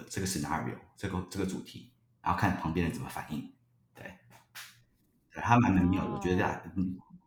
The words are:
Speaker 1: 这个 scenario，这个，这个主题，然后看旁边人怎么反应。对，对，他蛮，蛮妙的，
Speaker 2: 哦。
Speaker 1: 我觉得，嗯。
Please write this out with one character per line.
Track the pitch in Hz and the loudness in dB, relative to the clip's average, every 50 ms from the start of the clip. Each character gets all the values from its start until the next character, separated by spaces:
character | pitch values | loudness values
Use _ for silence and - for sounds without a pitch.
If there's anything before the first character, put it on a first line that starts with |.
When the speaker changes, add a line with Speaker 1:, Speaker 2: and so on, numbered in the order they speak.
| - - | -10 -10
Speaker 1:
这 | - 95 | -6 -4
个 | 92 92 | -4 -2
scenario， | - 78 73 71 80 78 60 60 - - - - _ | -2 -4 -4 -4 -4 -4 -4 -4 -8 -10 -14 -18 _
这 | - - 87 | -8 -6 -4
个， | 85 90 90 - | -4 -4 -6 -6
这 | - 98 | -4 -4
个 | 95 92 | -4 -4
主 | - - | -4 -6
题， | - - - 62 - - _ _ _ _ _ _ | -10 -12 -16 -18 -18 -20 _ _ _ _ _ _
然 | - - | -2 -2
后 | 87 - | 0 2
看 | - 95 - - | 2 2 2 0
旁 | 85 80 | -2 -2
边 | 80 87 85 | 0 0 0
人 | 82 80 | 0 0
怎 | 67 | -4
么 | 65 - | -6 -8
反 | - - - - | -8 -8 -8 -6
应。 | 76 71 - - - _ _ _ _ _ _ _ _ | -8 -8 -8 -10 -14 _ _ _ _ _ _ _ _
对， | - - - - - _ - - - _ _ - - - - - _ _ _ _ _ _ _ _ _ _ _ | -16 -16 -16 -16 -18 _ -20 -20 -20 _ _ -18 -18 -18 -18 -20 _ _ _ _ _ _ _ _ _ _ _
对， | - 80 - | -10 -2 2
他 | 101 120 123 | 6 6 8
蛮， | 104 95 95 | 8 8 6
蛮 | 92 87 | 6 6
妙 | 90 95 - - | 6 4 2 0
的， | - | -2
Speaker 2:
哦。 | - | -2
Speaker 1:
我 | 101 | -2
觉 | - 92 90 | 0 2 2
得， | 95 95 80 - - - - - | 2 2 2 0 -4 -8 -8 -4
嗯。 | 95 92 92 95 - - - - - _ | -2 -2 -2 -4 -8 -12 -18 -20 -20 _